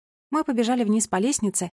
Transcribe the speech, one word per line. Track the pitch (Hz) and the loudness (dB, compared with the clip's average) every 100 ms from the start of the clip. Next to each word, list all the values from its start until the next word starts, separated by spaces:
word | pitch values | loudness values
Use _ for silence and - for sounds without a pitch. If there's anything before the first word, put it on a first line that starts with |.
| _ _ - | _ _ -6
Мы | 302 | -4
побежали | 302 240 233 254 | -2 0 0 0
вниз | 214 214 214 | 2 0 0
по | 185 | 0
лестнице, | 226 285 202 - 175 | 0 0 -2 -4 -6